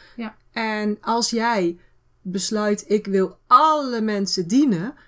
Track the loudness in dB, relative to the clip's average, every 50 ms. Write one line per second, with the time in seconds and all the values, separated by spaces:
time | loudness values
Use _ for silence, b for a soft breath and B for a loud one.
0 | B B B B -12 -12 -12 _ _ _ _ -6 -4 -4 -4 -2 -2 -2 -4 -4
1 | -2 -2 0 0 0 0 -2 -2 0 0 0 0 0 -2 -4 b b b b _
2 | _ _ _ _ _ -8 -6 -4 -4 -2 -2 0 0 0 0 -2 0 0 0 0
3 | 0 0 0 0 0 0 -4 _ _ _ 4 4 6 4 4 2 0 -2 -2 -2
4 | -2 -2 -2 -2 -2 -2 -2 -4 -2 2 2 4 4 4 2 0 -2 -6 -10 b
5 | b